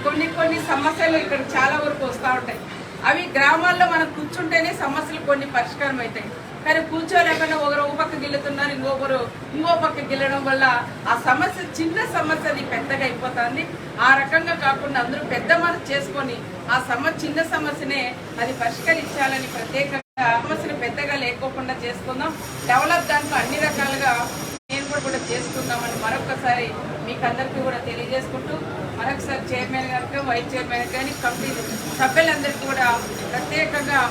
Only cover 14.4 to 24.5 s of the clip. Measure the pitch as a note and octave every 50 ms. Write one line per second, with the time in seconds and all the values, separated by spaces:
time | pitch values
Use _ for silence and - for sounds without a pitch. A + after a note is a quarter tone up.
14.4 | E4 E4+ E4+ D4 D4 C4+ C4+ B3 D4 C#4+ C#4 B3+ A#3+ - C#4+ C#4+ - - B3 A#3+
15.4 | A3 - E4 E4+ E4+ F4 E4+ - - - C4+ C#4 C#4 - C#4+ C#4+ C4+ B3 A#3+ -
16.4 | - - - - - - A#3+ C4 B3+ - A#3+ A#3+ C#4+ D#4+ D#4+ - D#4 D4 C#4 D#4+
17.4 | E4 E4 F4 D#4 D4+ D4 C#4+ - C#4+ C4+ C#4+ C#4 B3 B3 B3+ - - - - A3+
18.4 | A#3+ B3+ C4 - A#3 A#3 - - - E4 E4 D#4+ D4+ - - D4 C4+ C4+ C4+ C4+
19.4 | C4 B3 - - - - - C4+ C#4 C#4 C#4 C4+ - _ _ C4 B3+ A#3 A#3 A#3
20.4 | - - - - - - - - A#3+ A#3+ - C#4 C#4+ C#4+ C#4+ C#4 B3+ B3 A#3+ -
21.4 | C4 C4 C4 C4+ C4 B3+ B3+ - A#3 A#3+ A#3 - - B3+ B3+ C4 D4 D#4+ D#4 -
22.4 | - - - - - - A#3+ C4 D4+ D#4+ F4 F4 E4+ - D4 D4 C#4+ - C#4 B3
23.4 | A3+ B3 C#4 D4+ D4+ D4+ C#4+ C4+ C#4 C4+ C4+ C4+ C4+ C4 A#3+ A#3+ A#3+ A#3+ - -
24.4 | - -